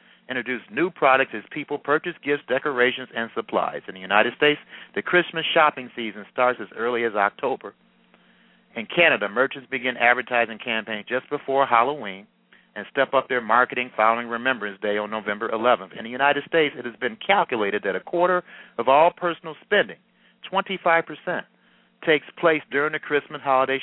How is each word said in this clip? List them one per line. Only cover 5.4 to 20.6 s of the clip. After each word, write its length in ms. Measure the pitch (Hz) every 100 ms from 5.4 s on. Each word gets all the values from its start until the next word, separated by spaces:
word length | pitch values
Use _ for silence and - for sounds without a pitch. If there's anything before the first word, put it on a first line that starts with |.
| 156
shopping 380 | 170 151 - 123 -
season 280 | 113 101 98
starts 280 | - 123 123
as 80 | 101 -
early 280 | 123 117
as 100 | 117
October. 600 | 104 101 - 131 131 101 - _ _ _ _ _ _ _ _ _ 113
In 100 | 107
Canada, 420 | 175 165 117 101
merchants 400 | 110 135 139 123
begin 260 | 131 123 120
advertising 600 | 120 123 120 120 113 110
campaigns 440 | 120 110 107 107 -
just 200 | 123 -
before 360 | 147 - 135 120
Halloween 600 | 117 123 147 101 95 104 _ _ _ _ 104
and 80 | 101
step 240 | 139 131
up 140 | 131 131
their 120 | 127
marketing 500 | 110 117 123 123 123 -
following 320 | 110 117 117
Remembrance 500 | 117 131 120 104 95
Day 160 | 107 104
on 120 | 104
November 400 | 110 101 104 110
eleventh. 420 | 110 123 110 95 -
In 60 |
the 60 | 113
United 340 | 127 139 143 -
States, 280 | 165 147 139
it 60 |
has 100 | 120 110
been 160 | 123 110 -
calculated 560 | 202 - 117 101 101
that 120 | 98 92
a 40 |
quarter 440 | - 170 180 180 - - - -
of 80 | 147
all 240 | 139 170 -
personal 380 | 175 160 165 147
spending, 320 | - 202 104 - _ _ _ _ -
twenty-five 560 | 190